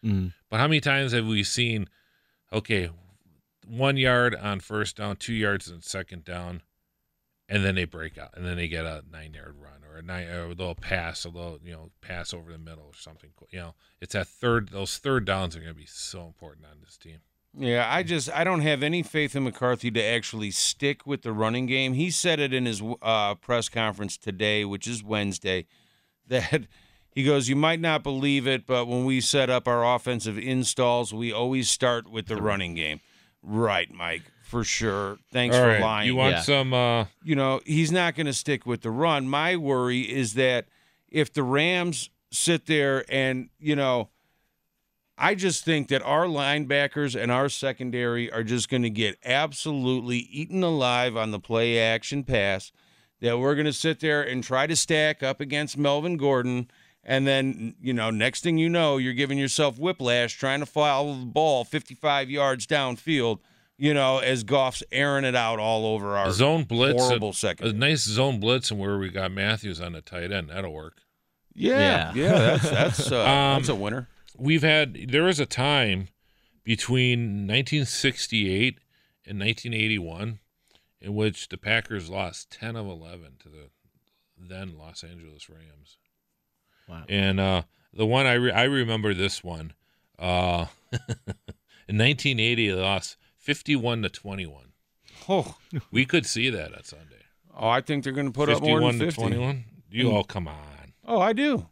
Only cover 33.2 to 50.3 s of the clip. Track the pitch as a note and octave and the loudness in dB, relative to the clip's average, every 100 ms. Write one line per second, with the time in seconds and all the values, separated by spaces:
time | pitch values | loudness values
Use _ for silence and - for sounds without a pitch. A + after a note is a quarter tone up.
33.2 | _ _ - G#2+ A2+ F#2+ F2 F#2 E2+ E2+ | _ _ -6 0 2 2 -2 -6 -6 -6
34.2 | D#2+ _ - A#2+ A2 - A#2 G2 G2 G#2 | -8 _ -8 -4 -2 0 0 0 -2 -8
35.2 | _ B2+ B2 B2 B2 A2 A2 G#2+ G#2 B2+ | _ -2 2 6 6 6 2 0 0 2
36.2 | C3 E2+ - C#3 C3 B2+ B2 A#2 G#2+ _ | 2 2 2 2 2 2 4 2 0 _
37.2 | D#3+ D3 C3+ C3+ - D#3 D#3+ F3+ F3 E3 | -2 0 2 -2 0 2 2 2 0 0
38.2 | D3+ C3+ - C#3 - A#2 A#2 A2+ D3 D3 | -2 -2 -2 -4 -2 -4 -4 0 2 2
39.2 | C3 C#3+ D#3+ F3+ D3 C3 B2 B2 A2 C3 | 0 0 0 0 2 2 2 0 -2 -2
40.2 | A#2+ A2 C3 B2 - _ _ _ _ - | -2 2 2 2 -2 _ _ _ _ -2
41.2 | D3+ - C3 C#3 D#3+ F3+ F3 D3+ - _ | 0 0 0 2 2 2 0 -4 -8 _
42.2 | _ - - E3 - D#3 C#3 C3+ - C3+ | _ -2 2 2 2 2 4 2 0 0
43.2 | C3 B2+ B2+ _ D3+ D3 C3+ B2 G#2 _ | 0 0 -6 _ -2 2 2 2 -2 _
44.2 | _ _ _ _ _ _ _ _ _ - | _ _ _ _ _ _ _ _ _ 0
45.2 | D3+ G3 F#3 E3 - D#3+ C3+ C3+ A#2 D3 | 0 2 0 0 0 0 2 0 2 2
46.2 | F3 D3+ C#3 D3 C#3 C#3+ C#3+ - C#3+ A#2+ | 2 0 0 0 2 2 2 0 -2 0
47.2 | A#2 B2 C#3 - C3+ B2+ B2+ A#2+ A#2+ A#2+ | 0 2 2 0 -4 -4 -4 -2 0 0
48.2 | A#2+ A2+ A2+ B2 G#2+ B2+ A#2+ G#2+ G#2+ F#2+ | -2 -4 0 0 0 0 0 0 0 -2
49.2 | B2 C3 D#3 C3+ D#3+ C#3+ B2+ B2+ A#2+ B2 | 0 0 0 -4 -4 -2 0 0 0 -4
50.2 | A#2+ | -4